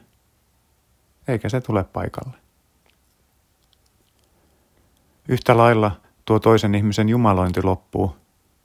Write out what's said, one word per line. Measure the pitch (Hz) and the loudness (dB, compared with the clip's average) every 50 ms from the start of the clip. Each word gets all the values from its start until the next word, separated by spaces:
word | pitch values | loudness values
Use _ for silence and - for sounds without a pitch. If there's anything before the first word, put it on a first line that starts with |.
| _ _ _ _ _ _ _ _ _ _ _ _ _ _ _ _ _ _ _ _ _ _ _ _ _ - | _ _ _ _ _ _ _ _ _ _ _ _ _ _ _ _ _ _ _ _ _ _ _ _ _ -6
eikä | 131 104 - 104 | -6 -4 -4 -4
se | 117 127 | -6 -6
tule | 123 - 107 101 90 | -4 -2 -2 -2 -4
paikalle. | - - 90 90 98 - - - 131 123 - _ _ _ _ _ _ _ _ _ _ _ _ _ _ _ _ _ _ _ _ _ _ _ _ _ _ _ _ _ _ _ _ _ _ _ _ _ _ _ _ _ _ _ _ _ _ _ _ _ _ _ _ _ _ _ _ _ - | -4 -6 -8 -8 -8 -10 -12 -14 -14 -16 -20 _ _ _ _ _ _ _ _ _ _ _ _ _ _ _ _ _ _ _ _ _ _ _ _ _ _ _ _ _ _ _ _ _ _ _ _ _ _ _ _ _ _ _ _ _ _ _ _ _ _ _ _ _ _ _ _ _ -4
Yhtä | 127 120 - - 123 113 | -4 -2 2 2 4 4
lailla | 117 117 120 110 107 104 98 - _ _ _ _ _ | 4 4 4 2 0 0 -2 -6 _ _ _ _ _
tuo | - 110 107 | -2 -2 2
toisen | - 110 113 110 110 104 101 | 4 4 4 4 2 0 0
ihmisen | 101 101 107 101 113 107 107 | 0 0 -2 0 0 0 0
jumalointi | 117 123 120 107 98 92 92 92 87 92 92 | 0 2 2 2 2 2 0 -2 -2 -2 -2
loppuu, | 95 90 - _ _ - 101 101 92 - - _ _ _ _ _ _ _ _ | -2 -2 -4 _ _ -6 -4 -4 -4 -6 -10 _ _ _ _ _ _ _ _